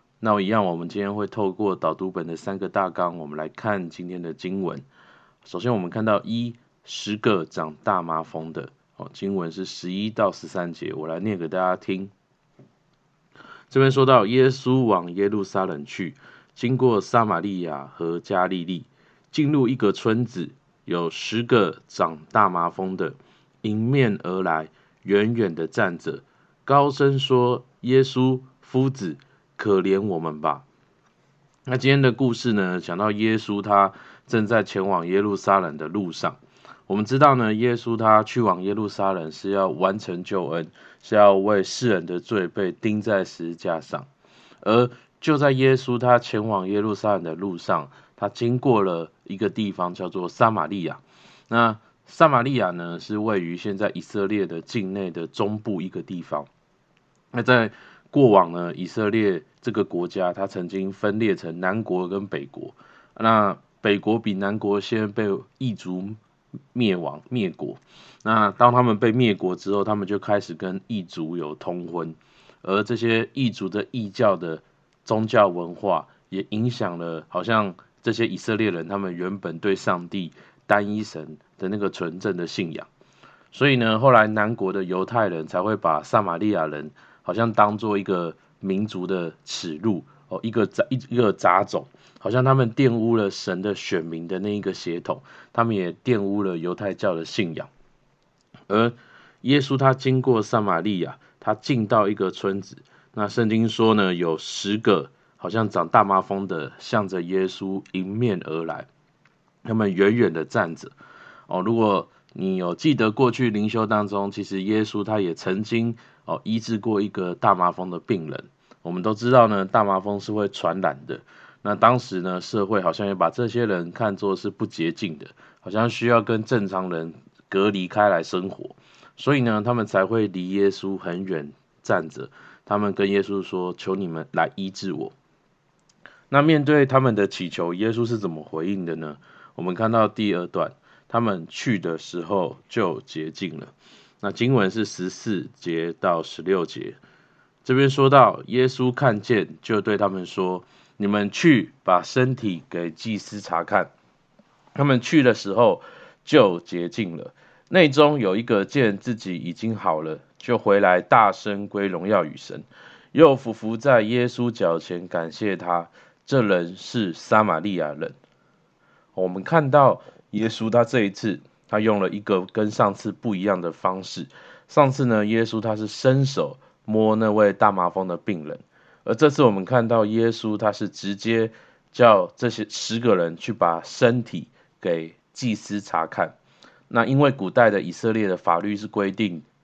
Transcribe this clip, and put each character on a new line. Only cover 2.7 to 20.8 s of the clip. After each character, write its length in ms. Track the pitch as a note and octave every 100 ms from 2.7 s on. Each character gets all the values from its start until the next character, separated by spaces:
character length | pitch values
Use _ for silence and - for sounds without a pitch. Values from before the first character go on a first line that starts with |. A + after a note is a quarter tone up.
| G2+ F#2
纲， 260 | D#2+ F2+ E2+
我 80 |
们 140 | D2+ D2+
来 100 | D#2
看 400 | - A2 G2+ E2+
今 200 | - F2+
天 120 | F2+
的 140 | E2+
经 300 | D2+ F2+ F#2+
文。 180 | F2 C#2+ C2+ _ _ _ _ _
首 160 | - F2+
先 120 | A#2+
我 60 | A2+
们 100 | F2
看 160 | A2
到 160 | A2 G#2
一， 320 | - A#2 A#2+ A#2 _ _
十 340 | - - G#2 G#2
个 280 | A#2+ F#2+
长 320 | D#2 - D#2 D2+
大 180 | - F#2
麻 220 | E2 D#2+
风 280 | E2 D#2+ D#2+
的， 180 | D2+ - _ _ -
哦， 120 | -
经 240 | - G2 G2
文 160 | E2
是 120 | F2+
十 280 | F#2 - F#2
一 180 | F#2+ G#2+
到 220 | A2 G2+
十 160 | - E2
三 240 | F#2 F2
节， 200 | D#2+ D#2
我 140 | C#2 D#2+
来 140 | E2
念 180 | G#2+ F#2+
给 80 | D#2+
大 100 | F2+
家 200 | F#2 F#2
听。 340 | - F#2+ F#2+ _ _ _ _ _ _ _ _ _ _ _ _ - - - _
这 80 | C3+
边 120 | C3+
说 140 | C3+ C3
到， 180 | B2+
耶 240 | G2+ B2+ C3+
稣 360 | C3+ C3 C3
往 300 | A#2+ F#2 F2
耶 140 | F2 G2+
路 160 | G#2
撒 220 | F#2+ G2+ F#2
冷 180 | D2+
去， 300 | D2 - E2+ - - - _
经 240 | - A#2+ B2+
过 240 | B2+ G#2+
撒 240 | - A#2+ A2
玛 120 | E2+
利 220 | G2+ F#2
亚 240 | E2+ C#2+ C#2
和 240 | - E2+ E2+
加 280 | - F#2+ F2+
利 180 | F#2
利， 220 | E2+ F2 - _ _ _ _
进 220 | - C#3+
入 160 | D3+ A#2+
一 80 | C3
个 160 | G#2
村 320 | F#2 A#2 A2
子， 240 | A#2 F2+ D#2+ - _ _